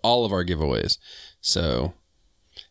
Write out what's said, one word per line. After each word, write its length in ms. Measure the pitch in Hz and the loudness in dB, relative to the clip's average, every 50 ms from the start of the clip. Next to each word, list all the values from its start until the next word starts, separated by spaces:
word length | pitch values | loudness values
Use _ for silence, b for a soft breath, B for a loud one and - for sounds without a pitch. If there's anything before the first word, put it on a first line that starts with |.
| - | 0
all 220 | 113 120 123 117 | 2 2 2 2
of 80 | 107 98 | 0 0
our 120 | 92 90 | 0 0
giveaways. 520 | 87 90 76 78 71 64 52 50 - - - B B B B B B B B | 0 0 0 0 0 0 0 0 0 -2 -4 B B B B B B B B
So, 520 | B - - 90 87 80 62 62 65 85 87 _ _ _ _ _ _ _ _ _ _ B B B B B | B -2 0 0 0 0 0 0 -2 -4 -6 _ _ _ _ _ _ _ _ _ _ B B B B B